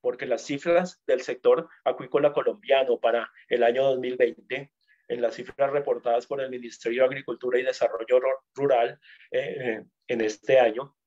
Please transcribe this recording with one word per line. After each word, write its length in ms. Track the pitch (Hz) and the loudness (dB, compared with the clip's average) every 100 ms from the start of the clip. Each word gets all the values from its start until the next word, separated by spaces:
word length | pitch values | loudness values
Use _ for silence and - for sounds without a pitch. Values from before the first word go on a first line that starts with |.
Porque 260 | 127 123 127 | -4 -6 -4
las 180 | 113 | -4
cifras 580 | - 139 170 170 185 - - | -4 -6 2 0 0 -10 -2
del 160 | 127 | -2
sector 460 | - 123 120 127 170 _ | -2 -2 2 2 0 _
acuícola 480 | - 131 127 147 147 | -4 -4 -2 2 2
colombiano 640 | 151 - 104 113 135 131 113 | 2 -2 -4 0 2 2 2
para 320 | 117 117 110 _ _ | 2 0 -2 _ _
el 140 | 123 | 2
año 220 | 117 123 | 2 4
dos 140 | 139 127 | 0 0
mil 180 | 127 123 | -4 0
veinte, 560 | 120 - _ 131 139 _ _ _ _ | 0 0 _ -12 -12 _ _ _ _
en 160 | 123 | -4
las 120 | 117 | -4
cifras 360 | - 123 - 139 | -4 -16 -2 0
reportadas 560 | 143 143 120 120 117 120 | 0 -2 -2 0 -2 -2
por 140 | 139 | -6
el 100 | 131 | -6
Ministerio 520 | 127 120 - 117 120 | -8 -12 -8 -4 2
de 40 | 131 | 2
Agricultura 520 | 135 131 113 127 123 | 0 -10 -6 -2 0
y 40 | |
Desarrollo 580 | 131 127 120 113 117 127 | 0 -2 -2 -2 2 2
Ru-, 180 | 131 131 _ | 2 -2 _
Rural, 440 | - 139 123 120 143 _ - _ | -4 2 2 2 -4 _ -20 _
eh, 260 | 127 131 - | -6 -4 -6
eh, 260 | 123 110 - _ - | -6 -6 -10 _ -6
en 140 | 120 | -2
este 400 | 110 107 - 131 | -2 -4 2 4
año 360 | 120 110 143 _ | 4 0 -10 _